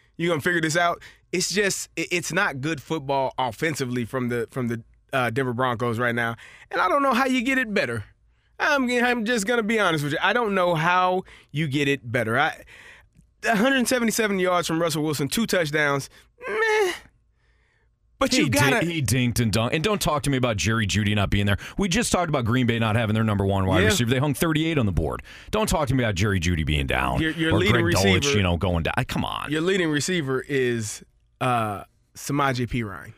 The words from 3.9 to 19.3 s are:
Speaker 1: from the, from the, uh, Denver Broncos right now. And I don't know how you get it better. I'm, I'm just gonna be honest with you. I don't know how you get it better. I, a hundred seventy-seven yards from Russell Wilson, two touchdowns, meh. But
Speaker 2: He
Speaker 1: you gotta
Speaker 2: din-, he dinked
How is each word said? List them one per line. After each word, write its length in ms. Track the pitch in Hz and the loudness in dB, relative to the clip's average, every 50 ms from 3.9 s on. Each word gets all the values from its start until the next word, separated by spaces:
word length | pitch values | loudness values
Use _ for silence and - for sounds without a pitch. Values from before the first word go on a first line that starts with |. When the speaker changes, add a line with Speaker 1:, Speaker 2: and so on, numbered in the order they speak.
| 123 123 120 | -4 -4 -4
Speaker 1:
from 240 | 107 - 131 123 120 | -4 -4 -4 -2 -2
the, 180 | 120 120 113 - | -2 -4 -4 -4
from 180 | - 139 127 117 | -6 -4 -4 -4
the, 140 | 117 117 117 - _ _ _ _ | -4 -6 -8 -12 _ _ _ _
uh, 200 | - 135 123 117 | -4 -2 -2 -2
Denver 240 | 117 131 135 127 120 | -2 -2 -2 -2 -2
Broncos 440 | 113 131 127 120 107 123 120 117 110 | 0 0 -2 0 -2 -2 -2 -2 0
right 160 | 123 120 117 | 0 0 0
now. 220 | 120 117 117 117 - - - - - - - | 0 -2 -2 -4 -8 -12 -20 -20 -20 -14 -8
And 120 | - 370 349 | -4 -2 0
I 60 | 370 | 2
don't 140 | 349 285 277 | 2 2 2
know 120 | 269 254 | 2 2
how 100 | 226 269 | 2 2
you 160 | 262 254 262 | 0 0 0
get 160 | 220 262 269 | 0 0 0
it 160 | 254 254 220 202 | 0 -2 -2 0
better. 320 | 202 160 120 117 113 101 - _ _ _ _ _ _ _ _ _ - | -2 -2 -2 -4 -6 -8 -12 _ _ _ _ _ _ _ _ _ -2
I'm, 300 | - 330 294 277 262 240 | 0 2 2 2 2 2
I'm 380 | 247 247 233 247 240 247 214 | 2 2 2 2 0 0 0
just 200 | 214 247 233 190 | 0 0 0 0
gonna 160 | 190 247 240 226 | 0 0 0 0
be 160 | 202 233 220 | 2 2 2
honest 240 | 208 180 160 156 143 | 2 2 2 2 0
with 120 | 147 139 | -2 -2
you. 40 | - 156 | 0 0
I 100 | 185 208 | 2 2
don't 220 | 240 240 208 202 | 2 0 0 2
know 200 | 190 180 180 175 | 2 2 2 2
how 500 | 156 156 170 180 185 185 185 185 185 185 - - - - _ | 2 2 2 2 4 2 2 2 0 -4 -6 -12 -20 -18 _
you 180 | - 143 165 156 | -4 -4 -2 0
get 200 | 127 147 143 139 | 0 0 2 2
it 220 | 143 139 - 120 | 0 0 -2 -4
better. 280 | 113 131 113 107 113 127 | -2 -2 0 0 2 2
I, 240 | 147 160 - - - - - - - - - - - _ _ - - _ _ _ - | 0 0 -2 -6 -12 -20 -20 -20 -20 -20 -20 -20 -20 _ _ -20 -20 _ _ _ -2
a 80 | 226 226 | 0 2
hundred 320 | 190 208 269 277 269 240 | 2 4 4 2 2 2
seventy-seven 520 | - 262 247 233 226 196 - 226 208 202 190 | 0 0 0 0 0 0 0 0 0 0 0
yards 280 | 180 180 180 175 165 | 0 2 2 0 0
from 140 | - 165 160 | 0 0 0
Russell 220 | 170 170 147 160 147 | 0 0 0 0 -2
Wilson, 260 | 156 151 131 151 135 | -2 -2 -2 -2 -2
two 160 | - - 226 | 0 -2 0
touchdowns, 640 | - - 185 170 147 147 156 151 147 143 139 135 - - - - _ _ - - - | 0 0 0 0 0 0 0 2 2 2 0 -2 -6 -14 -20 -20 _ _ -14 -10 -6
meh. 440 | 392 440 440 440 427 427 415 370 339 - - - _ _ _ _ _ _ _ _ _ _ _ _ _ _ _ _ _ _ _ _ _ - | -2 0 2 2 2 2 2 0 0 -4 -10 -20 _ _ _ _ _ _ _ _ _ _ _ _ _ _ _ _ _ _ _ _ _ -2
But 140 | 277 262 233 | 0 2 2
Speaker 2:
He 60 | 254 | 2
Speaker 1:
you 100 | - 147 | 2 2
gotta 320 | - - - - - 233 | 4 4 4 4 4 2
Speaker 2:
din-, 80 | 180 165 | 2 0
he 120 | 170 160 139 | 0 0 0
dinked 380 | 113 123 131 123 120 | 0 2 2 2 2